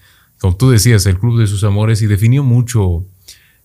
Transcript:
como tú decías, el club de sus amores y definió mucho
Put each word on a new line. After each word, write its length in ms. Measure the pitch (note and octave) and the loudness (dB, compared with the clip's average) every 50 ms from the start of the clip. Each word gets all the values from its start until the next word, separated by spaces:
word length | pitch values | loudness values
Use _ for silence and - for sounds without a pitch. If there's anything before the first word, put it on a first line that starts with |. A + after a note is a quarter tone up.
| _ _ _ _ _ _ _ _ | _ _ _ _ _ _ _ _
como 180 | - F#2+ F2+ | -4 -2 -2
tú 140 | - C3 C3 | 0 2 2
decías, 360 | B2+ A2 F#2+ B2 A#2 G#2 F#2 | 2 4 4 2 2 2 2
el 120 | G2 F#2 F#2 | 0 -2 -2
club 200 | A#2+ A#2+ A#2 A#2+ | -2 -2 0 0
de 80 | A2+ | 0
sus 160 | G2+ G2+ G2 G#2 | -2 -2 -2 -2
amores 380 | G#2 G2 G2+ G#2+ A2 A#2 G#2 A2+ | -2 0 0 0 -2 -2 0 0
y 40 | |
definió 360 | G#2 G#2 F#2 A2 A#2 B2 C#3+ C#3+ | 0 0 0 2 2 0 2 0
mucho 600 | C3 A#2 B2 A#2+ A#2 - A2+ G2+ F#2 F2 E2 F2+ - _ _ _ - - - _ _ _ _ _ | 0 0 0 0 -2 -2 -2 0 0 -2 -4 -6 -10 _ _ _ -20 -20 -20 _ _ _ _ _